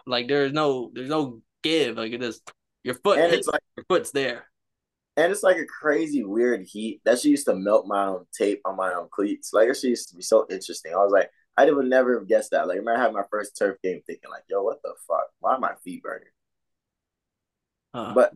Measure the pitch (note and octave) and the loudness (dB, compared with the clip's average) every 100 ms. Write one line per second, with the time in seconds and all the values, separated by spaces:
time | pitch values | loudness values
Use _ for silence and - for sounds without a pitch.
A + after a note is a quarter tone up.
0 | B2+ B2 A#2+ C#3+ C#3 D3+ D3 B2+ A2+ B2 | -4 -4 0 0 0 0 0 -2 -6 -10
1 | C3 D#3 C3+ A2+ _ _ D#3 D#3+ B2 A2+ | -4 -4 -4 -8 _ _ -2 0 0 -4
2 | A2+ B2 B2 A2 - _ _ _ B2 B2 | -8 -6 -8 -8 -18 _ _ _ -8 -2
3 | G3+ D#3+ E3+ E3 - - _ - - F3+ | 2 4 4 2 0 -4 _ -12 0 0
4 | - C#3 C3+ A#2+ - _ _ _ _ _ | 0 -4 -4 -6 -14 _ _ _ _ _
5 | _ - E3+ G3 F#3+ E3+ - - D3+ D3+ | _ 0 0 2 2 2 -2 -4 0 0
6 | D#3 C#3+ G2 G#2+ B2 G#2+ F#2 G#2 A2 - | 0 -4 -2 0 2 0 -6 -8 -8 -2
7 | A2 B2+ D3 C#3 - F#2+ G2+ A2 F#2+ G2+ | 0 2 4 2 2 0 2 2 2 0
8 | G2 F#2 - - G2+ G2 F#2+ F#2+ F#2 F2 | 0 -4 -8 -2 -2 0 -6 -4 -4 -4
9 | E2+ - G2+ - - G2+ A#2+ C#3 B2+ A2+ | -8 -4 -2 -2 0 4 4 2 -2 -2
10 | - F2 - A2 - F#2+ - - D#2+ F2+ | -6 -10 2 2 2 -6 -10 -12 -4 0
11 | G2+ G2 - _ _ - C#3+ C#3+ B2+ B2+ | 4 4 0 _ _ 4 4 4 2 2
12 | B2 A#2 G2 A2 - E2+ E2 F#2 A2+ A#2 | 2 0 0 0 0 -2 -2 -4 -2 0
13 | A#2+ G#2+ G2+ G#2 G2 - G2+ F#2+ F#2+ E2 | 0 -2 -6 -6 -6 -2 -2 -2 -6 -6
14 | - E2 - - - G2 G2 - - - | -10 -16 -16 -18 -6 -2 -2 -4 -12 -12
15 | - D#2+ - _ G2 C3 - - F2+ E2+ | -4 -4 -4 _ -2 0 -2 -6 -14 -12
16 | - - _ _ _ _ _ _ _ _ | -12 -12 _ _ _ _ _ _ _ _
17 | _ _ _ _ _ _ _ _ _ B2 | _ _ _ _ _ _ _ _ _ -10
18 | A2 A#2+ - | -2 2 2